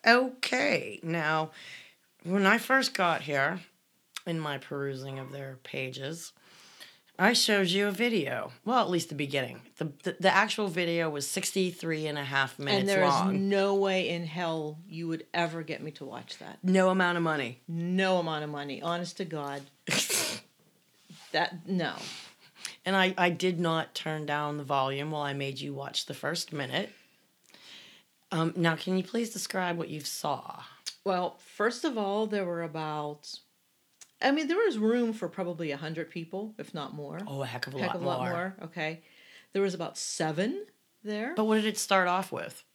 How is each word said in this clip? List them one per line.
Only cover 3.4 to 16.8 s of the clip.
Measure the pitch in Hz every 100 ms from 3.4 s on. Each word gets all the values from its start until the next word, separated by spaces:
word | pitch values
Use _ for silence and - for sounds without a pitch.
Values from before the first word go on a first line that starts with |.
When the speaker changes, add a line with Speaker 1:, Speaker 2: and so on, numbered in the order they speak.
| 143 180 - _ _ _ _ - -
Speaker 1:
in | 165
my | 151 139
perusing | - 143 139 131 139 135
of | 131
their | 139 135 131
pages, | - 139 131 131 135 165 - _ - - - - - - _ -
I | 190
showed | 233 - 208 185
you | 190 202
a |
video. | 190 240 220 135 120 - -
Well, | 208 247
at | 208
least | 175 170
the |
beginning. | 147 143 139 127 120 - -
The, | 160 -
the, | 185 -
the | 185
actual | 190 214 214 202
video | 170 170 170 160
was | 147 135
sixty-three | - - 196 185 180 165 156 156
and | 147
a |
half | 135 139 131 -
minutes | 143 196
Speaker 2:
And | 190
there | 196
is | 185
Speaker 1:
long. | 135 190 190 196
Speaker 2:
no | 196 196
way | 196 196 190 175
in | 170 165
hell | 165 170 160 151 151 185
you | 160 165
would | 165 -
ever | 175 170 165
get | 156 151
me | 156
to | 147
watch | 135 117 123 -
that. | - -
Speaker 1:
No | 185 190